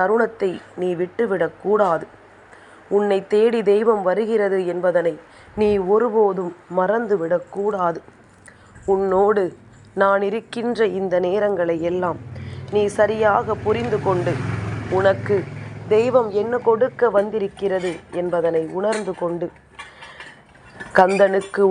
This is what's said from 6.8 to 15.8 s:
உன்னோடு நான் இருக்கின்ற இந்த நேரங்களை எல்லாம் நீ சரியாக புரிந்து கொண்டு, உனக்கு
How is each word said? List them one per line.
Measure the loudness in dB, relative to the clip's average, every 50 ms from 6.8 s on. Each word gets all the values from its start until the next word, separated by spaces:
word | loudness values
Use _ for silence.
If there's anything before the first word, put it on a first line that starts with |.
| 2 2 0 0 0 0 -2 -2 0 0 -2 -2 -2 -6 -8 -4 -4 -4 -2 0 -2 -2 -2 -4 -10 -16 -20 -20 -20 -20 -20 -20 -20 -20 -20 -20 -20 -20 -20 -10 -2
உன்னோடு | 0 0 0 2 2 2 4 4 4 2 2 0 -2 -4 -10 -20 -20 -20 -20 -20 -10 -2
நான் | 0 2 2 2 2
இருக்கின்ற | 0 0 -2 -4 -8 -8 -8 -6 -4 -4 0 0 0 0 0 -2
இந்த | -2 0 0 0
நேரங்களை | 0 0 0 0 0 0 0 0 0 -2 -2 -2
எல்லாம் | -2 -2 -2 -2 -2 -2 -4 -6 -10 -14 -14 -14 -12 -12 -12 -12 -10 -2
நீ | 0 0 0
சரியாக | 0 2 2 2 2 2 2 2 2 2 2 0 -2 -6
புரிந்து | -4 -2 -2 -2 -2 -2 -2 -2 -2
கொண்டு, | 0 0 0 0 0 -2 -2 -4 -4 -6 -6 -6 -6 -6 -8 -8 -6 -4
உனக்கு | -2 2 2 2 2 0 -2 -2 -2 -2 -2 -4 -12 -14 -14 -14 -16 -12